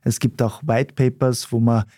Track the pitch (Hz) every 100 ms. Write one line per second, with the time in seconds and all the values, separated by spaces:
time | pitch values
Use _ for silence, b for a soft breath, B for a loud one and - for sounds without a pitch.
0 | - 113 127 - 117 - 151 117 139 -
1 | 127 127 131 123 - 120 117 117 104